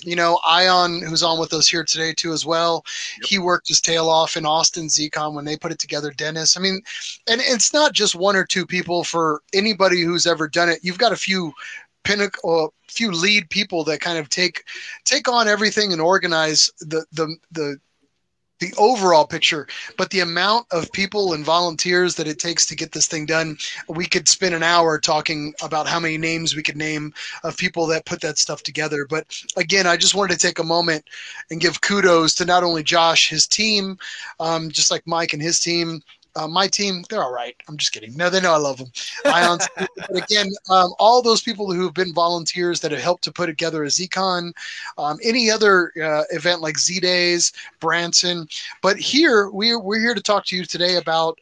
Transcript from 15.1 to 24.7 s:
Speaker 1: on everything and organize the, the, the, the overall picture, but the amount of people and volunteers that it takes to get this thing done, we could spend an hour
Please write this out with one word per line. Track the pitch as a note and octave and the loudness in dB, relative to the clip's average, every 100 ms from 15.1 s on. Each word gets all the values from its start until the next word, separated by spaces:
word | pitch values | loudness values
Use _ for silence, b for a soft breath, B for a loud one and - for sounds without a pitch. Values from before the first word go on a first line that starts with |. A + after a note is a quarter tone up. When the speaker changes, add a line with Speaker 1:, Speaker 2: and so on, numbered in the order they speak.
| C#4+ B3+ | 0 2
Speaker 1:
on | A#3+ G#3+ | 2 4
everything | G#3 G#3 G#3+ G3+ | 2 2 0 -2
and | E3 | 0
organize | E3 F#3+ F3 D#3+ D#3 D#3 - - | 2 2 2 0 2 2 0 -2
the, | D#3 D#3+ D#3+ | -6 -6 -4
the, | D#3 D#3 E3 _ | -6 -6 -8 _
the, | D#3+ C#3+ C#3 _ _ _ _ _ _ _ - | -8 -6 -8 _ _ _ _ _ _ _ -10
the | E3+ - | -6 4
overall | G#3+ A#3 F#3 D#3+ C#3+ | 4 6 6 6 4
picture, | E3 - D#3 - B B - | 2 2 0 -6 B B -6
but | F#3 | -2
the | F#3+ | 0
amount | E3+ E3+ G3 A#3 - | 0 0 2 2 0
of | E3+ - | -4 -4
people | - G3 G#3 F#3+ | -4 -2 0 0
and | D3+ | -2
volunteers | D3+ E3+ F3 D3+ F3+ F3+ F3+ | 2 2 2 -2 0 2 0
that | - D3+ | -2 -6
it | D3+ | -6
takes | E3+ E3 - | -4 -2 -2
to | D#3 | -4
get | D#3+ | -8
this | D#3 - | -2 -2
thing | D#3+ D3+ | -2 -2
done, | D#3+ D#3+ D3+ B B - | -2 -2 -6 B B -10
we | E3 F3+ | -8 -2
could | F3 D3 | 0 2
spend | - F#3 | 2 0
an | E3 | 2
hour | E3 | 4